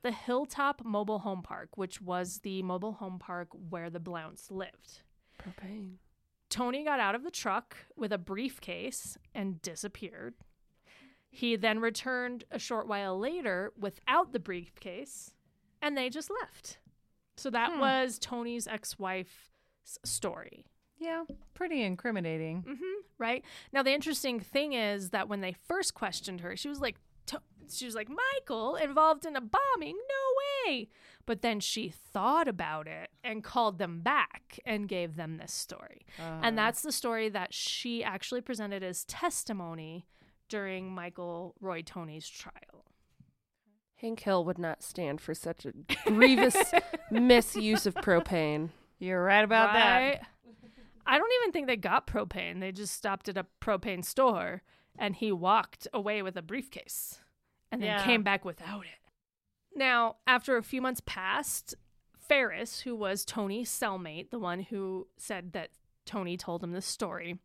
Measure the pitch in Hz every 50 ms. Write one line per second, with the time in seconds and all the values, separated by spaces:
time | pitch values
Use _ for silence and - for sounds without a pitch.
0 | _ 247 226 - - - 247 254 294 277 - - 285 277 285 - 233 226 214 208
1 | 208 202 214 202 180 214 190 185 170 - - 175 - - - - 190 180 - -
2 | 202 180 180 180 180 180 180 - _ 202 190 190 190 185 180 185 185 220 214 -
3 | 208 190 185 180 - - 185 175 175 165 - - 196 170 170 175 165 170 165 175
4 | 165 185 175 170 160 156 - - - - 196 190 190 - - - _ - - -
5 | _ _ _ _ _ _ _ _ - 190 180 - - 185 202 220 202 185 185 185
6 | _ _ _ _ _ _ _ _ _ _ - - 247 247 247 277 302 302 294 262
7 | 226 196 196 233 262 339 349 - - 240 190 214 240 _ - - - _ - -
8 | 233 208 214 196 175 - 190 196 247 269 262 - - - 175 170 185 254 254 -
9 | - - - - _ _ _ - 202 196 190 160 - - 165 - - 202 - -
10 | - 196 220 - - - 240 _ - _ _ _ _ _ _ _ _ _ - -
11 | - - _ _ _ _ _ - - 240 233 208 185 226 214 220 226 226 220 -
12 | - 254 262 247 247 247 247 240 - _ - 233 - - 247 220 - - 214 202
13 | 202 196 185 190 208 262 330 359 311 226 185 180 190 214 - - 208 202 - -
14 | - - 254 330 359 - 254 240 165 - 185 175 170 - _ - - 202 175 190
15 | 277 285 - - - - _ _ _ _ _ _ _ _ _ _ - 294 294 277
16 | 254 254 233 302 311 - 392 453 466 - - - - - - - _ - _ _
17 | _ _ _ _ _ _ _ - - 269 226 240 226 - 349 302 269 269 269 262
18 | 262 254 226 - - - 247 240 233 233 240 240 220 - 226 208 220 - - -
19 | 208 185 185 190 185 - - - - _ _ _ _ _ _ _ _ - - -
20 | _ - - - - 196 170 - - - - - - _ _ _ _ _ _ _
21 | 320 330 330 330 330 320 - - - - _ - 359 359 330 285 233 196 180 175
22 | - 247 226 202 175 165 160 160 160 160 160 175 175 254 285 247 320 370 381 415
23 | 381 _ _ _ 240 226 240 254 - - - - - - - 277 269 262 269 294
24 | 285 311 302 - - 269 247 233 190 - - 277 294 302 277 247 220 208 202 202
25 | 196 175 - 208 190 - 208 202 196 185 185 - _ - 339 381 381 - - -
26 | - 190 175 - - - 185 175 175 175 190 180 - 285 294 277 277 247 202 -
27 | _ _ _ - - - - 302 - _ _ - - - - - 254 247 214 226
28 | 214 214 277 359 494 523 554 554 539 - 262 226 220 247 320 - 320 285 277 294
29 | 311 320 320 294 - 330 302 277 247 214 - 349 554 554 523 480 311 - - 392
30 | 480 539 554 539 539 539 508 539 554 571 571 554 508 403 294 247 214 - _ _
31 | - - - - _ - 233 202 - 240 220 208 185 - - 226 220 - - -
32 | - - - 208 190 233 285 330 339 285 214 175 175 156 151 156 156 156 160 160
33 | 170 - _ _ _ 247 220 220 208 - - 247 233 214 202 165 202 175 170 170
34 | 165 220 285 294 202 - - - _ _ - - - 254 220 208 208 196 202 180
35 | 175 165 156 160 170 160 160 160 - - - - - - - - - - - -
36 | - - - - 165 165 160 160 - 233 226 220 214 226 240 - - 311 285 -
37 | - 247 233 226 220 220 196 208 180 - - - - - - - - 247 233 233
38 | 226 - 190 196 - - - 247 240 - 254 226 214 202 202 196 185 185 180 -
39 | - _ - - - 349 - - - - 226 196 180 165 165 165 160 156 160 180
40 | 170 _ _ _ - _ _ _ _ _ - 214 202 196 190 185 185 190 190 180
41 | 175 180 175 - 175 175 170 170 180 175 - _ - 190 180 165 165 - - 185
42 | 170 156 151 160 160 - - - - - - - - _ - - - _ _ _
43 | _ _ _ _ - _ _ _ _ _ _ _ _ _ _ _ _ _ _ _
44 | - 226 226 226 - 208 196 185 170 165 185 175 175 165 156 - - - - -
45 | 175 147 143 151 - - 156 - - 165 170 - - 139 - - 151 - 269 -
46 | - - 214 214 240 262 262 302 403 508 - 392 392 - - 349 349 - - 311
47 | - - 220 226 240 254 247 240 220 - - 208 214 214 214 208 - 202 180 -
48 | - - 185 170 170 - 196 170 156 151 151 151 156 165 - - - _ _ _
49 | 180 185 185 180 175 190 196 208 214 208 226 226 226 214 208 226 226 208 - 254
50 | 262 269 285 - - - _ _ _ 240 226 _ - 233 - - - - - -
51 | - 311 254 294 349 453 494 494 480 415 330 339 285 254 247 220 180 185 180 247
52 | - - - 226 208 175 - 196 175 170 175 180 185 190 190 185 208 196 - -
53 | - 214 196 196 - - 196 196 180 - _ _ - - 208 190 185 226 190 175
54 | 175 - - - 269 254 220 175 180 175 180 190 _ _ _ _ _ _ _ -
55 | - 208 190 - 226 220 196 175 170 185 202 220 - - - - - - - 233
56 | 202 208 214 214 196 185 180 185 170 160 196 269 262 - - - - - - -
57 | - - - - - _ _ _ _ _ _ _ _ _ - - 190 214 208 202
58 | 196 214 240 226 208 202 196 196 - 185 165 - 170 165 202 208 185 - - -
59 | _ _ _ _ _ _ _ _ _ _ _ _ _ _ 381 320 269 262 254 240
60 | 233 226 220 _ _ - 262 247 - - 262 240 214 - - 254 254 262 254 -
61 | - - - - 185 190 196 269 294 - - - - - - - - _ _ _
62 | _ _ _ - - - 294 277 262 214 180 170 220 233 - - - 262 240 220
63 | 208 190 190 202 - - - 233 208 196 196 226 247 - - - - 220 196 185
64 | 180 165 151 165 - - - 240 214 180 175 180 190 - - 202 196 190 190 185
65 | 185 _ _ _ - - 214 185 180 180 165 196 160 - _ _ _ _ _ _
66 | _ - - 214 190 180 175 180 - - 170 170 180 175 175 185 190 - - -
67 | - 185 - 175 170 170 175 180 _